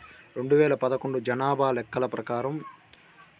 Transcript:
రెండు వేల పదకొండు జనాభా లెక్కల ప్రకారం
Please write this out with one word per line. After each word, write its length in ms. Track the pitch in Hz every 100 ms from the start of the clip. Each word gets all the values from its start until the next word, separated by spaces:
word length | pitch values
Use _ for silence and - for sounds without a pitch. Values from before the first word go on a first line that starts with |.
| - - - 123
రెండు 200 | 131 147
వేల 180 | 151
పదకొండు 440 | 135 127 131 139 131
జనాభా 540 | 117 123 135 139 135
లెక్కల 340 | 123 120 131 127
ప్రకారం 540 | 113 110 120 131 151 - - - - - - -